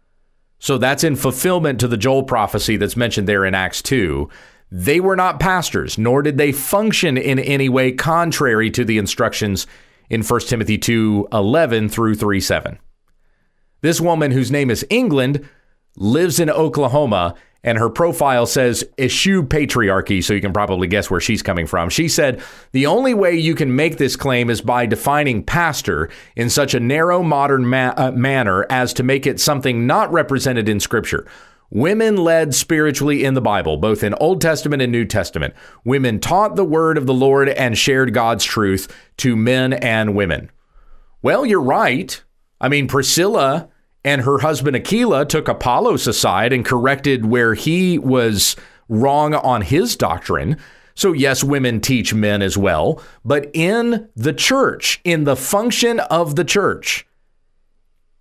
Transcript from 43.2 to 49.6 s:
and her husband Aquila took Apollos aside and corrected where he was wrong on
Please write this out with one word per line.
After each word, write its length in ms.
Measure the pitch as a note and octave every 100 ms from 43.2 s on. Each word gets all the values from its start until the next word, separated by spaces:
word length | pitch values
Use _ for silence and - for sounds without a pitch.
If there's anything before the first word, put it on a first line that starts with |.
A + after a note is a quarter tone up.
| F#3+ A3 C3+ D#3 E3 _ _ _
and 200 | C#3 C#3+
her 160 | B2 C#3
husband 380 | D#3 D3 C#3+ B2
Aquila 500 | - A3 A#3+ C#3 D3
took 200 | D#3 C3
Apollos 600 | G2+ B2 C3 A#3 F3+ B2
aside 480 | G#2 A2+ F#2 A#2
and 100 | C3
corrected 640 | G#2+ B2 B2+ C3+ C#3+ C3 A2
where 260 | A#2+ A#2
he 460 | G#2+ D#3 E3+ F#3 E3+
was 580 | C3+ B2+ A2+ G2+ - - - - -
wrong 460 | A2 C3+ D3 D3+
on 260 | D3+ C3 A#2+